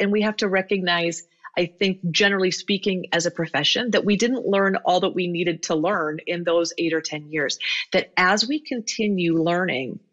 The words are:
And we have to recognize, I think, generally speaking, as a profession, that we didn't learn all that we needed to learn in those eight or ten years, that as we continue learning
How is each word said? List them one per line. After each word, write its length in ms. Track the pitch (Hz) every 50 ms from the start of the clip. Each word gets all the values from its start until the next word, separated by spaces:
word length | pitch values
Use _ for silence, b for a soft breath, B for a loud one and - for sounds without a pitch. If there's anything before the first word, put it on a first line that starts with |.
And 100 | 202 202
we 120 | 202 214 208
have 140 | 214 214 -
to 100 | 220 202
recognize, 760 | 185 190 185 190 208 196 180 180 175 170 170 170 165 - - B B B B B B 175
I 80 | 180
think, 320 | 170 175 _ 202 190 190 190 - 175
generally 400 | 156 - 208 202 202 196 190 185 170
speaking, 540 | - - - 202 190 - 208 190 185 175 - -
as 140 | 170 165
a 40 | 170
profession, 600 | - - 165 156 - 139 147 - - - 233 247
that 140 | 202 190 -
we 120 | 190 208
didn't 300 | 190 220 240 262 247 -
learn 300 | - 196 196 196 196 190
all 240 | - - - 180 180
that 140 | 185 190 -
we 120 | 180 180
needed 380 | 175 175 170 175 175 170 160 -
to 100 | - 175
learn 460 | 156 156 180 208 185 160 151 151 165 -
in 180 | - 175 170 175
those 280 | 175 170 170 170 165 - -
eight 160 | 170 165 160
or 80 | 160 156
ten 280 | - 156 151 151 151
years, 280 | 156 156 143 127 - B B B B B B B -
that 200 | 190 - - _
as 320 | - 180 180 196 214 - 226
we 120 | 285 311
continue 760 | 302 - 269 240 220 - - - 220 208 202 185 175 170 165 165 160
learning 580 | 165 175 175 185 180 139 127 131 123 - - - _